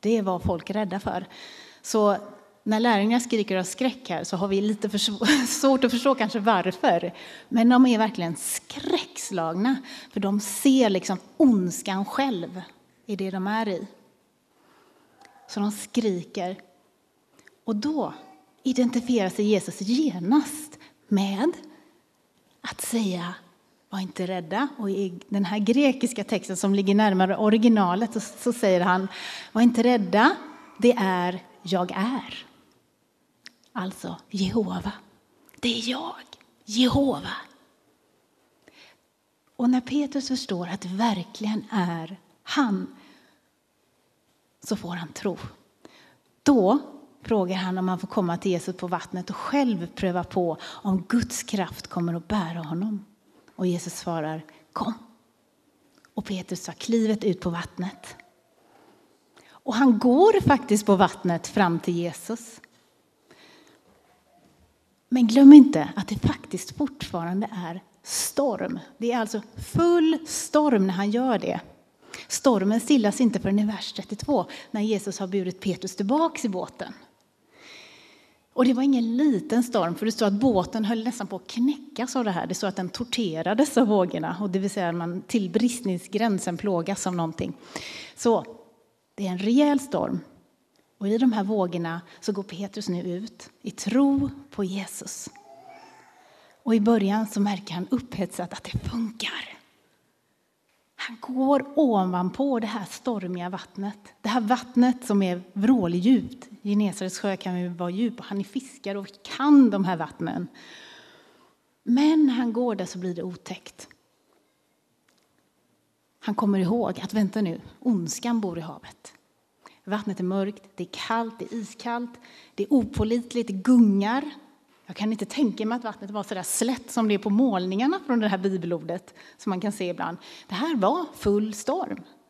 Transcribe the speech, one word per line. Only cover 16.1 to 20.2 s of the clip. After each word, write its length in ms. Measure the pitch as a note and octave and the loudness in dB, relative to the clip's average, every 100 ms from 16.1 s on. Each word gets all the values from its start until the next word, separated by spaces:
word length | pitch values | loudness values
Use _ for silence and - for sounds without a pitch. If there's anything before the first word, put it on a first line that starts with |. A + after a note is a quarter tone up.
| F3+ D#3 - F3 G3 - _ _ _ _ _ _ _ _ _ | -2 -6 -8 -8 -8 -16 _ _ _ _ _ _ _ _ _
Och 120 | - G#3 | -6 -4
då 380 | C#4 D4+ F3+ - - - _ _ | -2 -4 -4 -8 -20 -20 _ _
identifierar 680 | C4+ B3+ A#3+ A#3+ A#3+ A#3+ F#3 | -2 2 2 0 0 0 0
sig 160 | F3+ | 0
Jesus 360 | G#3 G#3+ G#3 - | 2 2 0 -8
genast 1000 | G3 B3+ D#4 F3+ | -2 0 0 -2